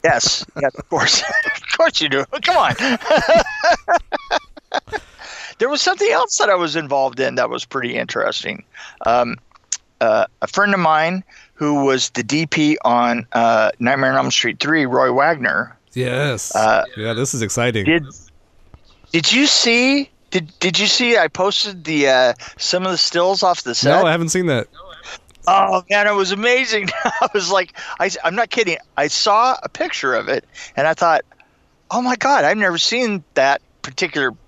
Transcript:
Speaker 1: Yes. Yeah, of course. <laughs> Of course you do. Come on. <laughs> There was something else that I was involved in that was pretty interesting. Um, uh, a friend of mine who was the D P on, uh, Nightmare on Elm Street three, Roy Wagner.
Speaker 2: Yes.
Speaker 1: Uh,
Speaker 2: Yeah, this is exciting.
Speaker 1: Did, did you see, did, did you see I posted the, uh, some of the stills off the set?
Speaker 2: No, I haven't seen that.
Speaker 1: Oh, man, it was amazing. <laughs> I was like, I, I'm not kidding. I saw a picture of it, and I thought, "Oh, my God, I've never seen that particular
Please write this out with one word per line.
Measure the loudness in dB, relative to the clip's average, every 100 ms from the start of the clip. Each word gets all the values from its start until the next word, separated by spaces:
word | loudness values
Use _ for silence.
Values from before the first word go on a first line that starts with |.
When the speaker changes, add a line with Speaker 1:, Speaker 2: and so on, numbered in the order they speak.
Speaker 1:
Yes. | 2 2 0 -2 -6 -4
Yeah, | -4
of | -4 -4
course. | -2 2 0 0
<laughs> | -2
Of | -2 -6 -6 0
course | 2 2
you | 0
do. | -2 -2 -4
Come | 0 2
on. | 2 0
<laughs> | -2 -2 2 2 4 2 2 -2 0 0 0 -2 -2 -10 -4 -6 -6 -20 _ -10 -8 -12 -12 -20 -20 -18 -18 -4
There | -2
was | 0
something | 0 2 2
else | 2 0 0
that | 2
I |
was | 2 0
involved | -4 -2 -2 -2 -2
in | -2
that | 0 -2
was | -4
pretty | -6 -6 -4
interesting. | -6 -4 -2 -2 -4 -8 -10 _ -20 -20 -6
Um, | 0 2 0 -6 _ _ _ -10 _ _
uh, | 0 2 0 _
a | -6
friend | 0 0
of | 2
mine | 2 2 0 -4 -10 -20 -20
who | -4 -2 2
was | 2 0 -2
the | -6
D | -2 -2 -2
P | 0 2 2
on, | 2 2 2 -2 -2
uh, | 0 4 4 2 0
Nightmare | 0 2 2
on | 0
Elm | 0
Street | 0 -2 -4
three, | -2 0 2
Roy | 2 2
Wagner. | 2 2 0 -2 -2 -4 -12 _
Speaker 2:
Yes. | -6 -4 -2 -2 -4 -4
Speaker 1:
Uh, | 0 2 2 0 -6
Speaker 2:
Yeah, | -6
this | -4 -4
is | -4
exciting. | -4 -2 -2 0
Speaker 1:
Did, | 0 0 -2 -18 -20 _ _ _ -20 -20 _ _ _
did | -2 2
you | 2
see, | 2 2 2 2 2 0 -4 _ _
did, | -6 -6 _
did | -2 0
you | 0
see | 0 2 2
I | 2
posted | 0 -2 0 -4 -8
the, | -4 0 4
uh, | 4 4 0 -10 -8
some | -4 -2
of | -2
the | -2
stills | 0 2 0 2
off | 0 0
the | -4
set? | 0 2 4
Speaker 2:
No, | 4
I |
haven't | 0 -2
seen | -2 0
that. | -2 -4 -16 -20 -20 -18 -20 _ -6 2
Speaker 1:
Oh, | 2 4 0 2
man, | 2 2
it |
was | 2 0
amazing. | 0 2 2 0 -2 -4 -4
<laughs> |
I | -4 -2 -2
was | -2 0
like, | 0 -2 -10 -14 -6
I, | -4 -2
I'm | -2
not | -2 -2
kidding. | 0 -2 -4 -6 -4
I | -2
saw | 0 2 4 2 0
a | -6
picture | -6 -6 -4 -2
of | -2 -2
it, | -4 _ -20 -10
and | -2 0
I |
thought, | 2 2 2 -2 _ _ _ _ _ _
"Oh, | -4
my | -2
God, | 0 2 4
I've | 2 2
never | 0 0
seen | -2 0 -2 -4 -4
that | 0 2 0 _ _
particular | -14 -6 -4 -2 -2 -4